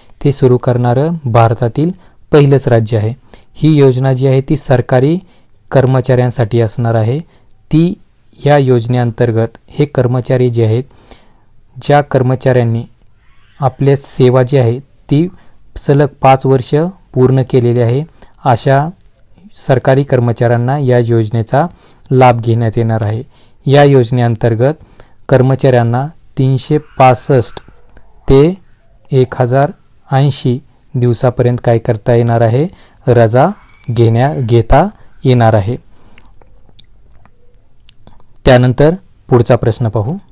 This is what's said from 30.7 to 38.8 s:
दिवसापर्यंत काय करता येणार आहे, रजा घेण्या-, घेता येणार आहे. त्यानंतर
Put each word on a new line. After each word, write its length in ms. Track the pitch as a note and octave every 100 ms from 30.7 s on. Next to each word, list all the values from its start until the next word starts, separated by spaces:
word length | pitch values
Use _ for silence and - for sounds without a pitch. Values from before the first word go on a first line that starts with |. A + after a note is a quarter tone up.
| _ _
दिवसापर्यंत 640 | B2+ B2 A#2 B2+ A#2+ A#2+ B2
काय 140 | - A#2
करता 360 | - A2 -
येणार 260 | A#2+ A#2 A#2
आहे, 280 | A#2 A2+ F3 - - _ -
रजा 400 | A#2 A2+ A#2+ E3 G#3 - - -
घेण्या-, 500 | A2+ A2+ A#2 C3+ D#3
घेता 480 | A#2 A#2 - C3+ G3 - - -
येणार 300 | C3 B2 A2+
आहे. 220 | A2 G2 C3+ - - - - - - - - - - - - - - - _ - - _ - - - - - - -
त्यानंतर 500 | - B2 B2+ A#2+